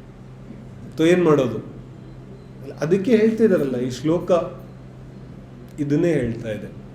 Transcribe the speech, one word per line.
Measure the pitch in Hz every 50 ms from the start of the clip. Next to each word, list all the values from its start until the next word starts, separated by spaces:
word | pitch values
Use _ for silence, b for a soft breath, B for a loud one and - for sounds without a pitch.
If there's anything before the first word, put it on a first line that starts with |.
| - - - - - - - - - - - - - - - - - - - -
तो | 160 170
ಏನ್ | 180 180 170
ಮಾಡೋದು? | 156 147 139 131 117 113 107 - - - - - - - - - - - - - - - - - - - - - - - -
ಅದಕ್ಕೆ | 147 156 185 196 185 269 233 208
ಹೇಳ್ತಿದಾರಲ್ಲ, | 220 226 214 - 226 202 185 156 143 135 127 123
ಈ | 127 131
ಶ್ಲೋಕ | 123 - - 156 170 175 170 - 180 - - - - - - - - - - - - - - - - - - - - - - - - - - - - -
ಇದನ್ನೇ | 143 139 147 160 175 175
ಹೇಳ್ತಾ | 160 139 123 117 113 113 - 110
ಇದೆ. | 107 98 98 101 - - - - -